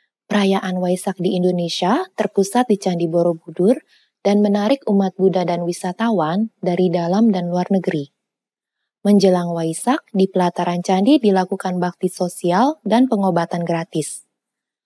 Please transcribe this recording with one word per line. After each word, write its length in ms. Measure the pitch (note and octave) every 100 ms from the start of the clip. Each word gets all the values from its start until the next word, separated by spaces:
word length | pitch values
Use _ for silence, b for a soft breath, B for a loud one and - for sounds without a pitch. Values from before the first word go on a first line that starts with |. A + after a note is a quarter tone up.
| _ _ -
Perayaan 560 | G#3 G3 F#3+ F#3 F3+
Waisak 400 | F3+ F#3 G3+ F#3
di 160 | F3+ F#3
Indonesia 640 | F3+ F3 E3+ - F3+ C#4+ F#4 -
terpusat 480 | G3 - G3 B3 B3+
di 160 | G3+
Candi 240 | F#3+ E3+ E3+
Borobudur 720 | E3+ F3 E3 - D#3+ F#3+ C#4 - _ _ _ G3+
dan 160 | G#3
menarik 400 | G#3 G3+ G#3 C#4 -
umat 240 | G3 F#3+ -
Buddha 240 | F#3+ F3+ F3
dan 160 | F3
wisatawan 880 | F3 F3 F#3 F#3 A#3 G3+ D#3 F#3 A3 _ F3+
dari 240 | F3 F#3
dalam 400 | F3 E3+ G3 A3+
dan 240 | F#3 F3
luar 160 | F3+ F3+
negeri. 400 | G3 F#3 D#3 C#3+ _ _ _ _ _ _ _ _ _ G3+
Menjelang 480 | G3+ F#3+ F3+ E3+
Waisak, 480 | E3+ E3 D#3+ A#3+ D4 -
di 160 | G3 F#3+
pelataran 560 | F#3 F3 - F3 F3
candi 400 | F3 F#3 G#3 D4+
dilakukan 560 | A3 F#3+ F#3 G3 F#3 F3+
bakti 320 | F3+ - F3+
sosial 720 | - F3+ - F3 F3+ C#4 D#4
dan 240 | - A3+ C4
pengobatan 560 | G#3 F#3+ E3+ E3+ F3
gratis. 640 | E3+ E3 E3 D#3+ - - - _ _ _ _ _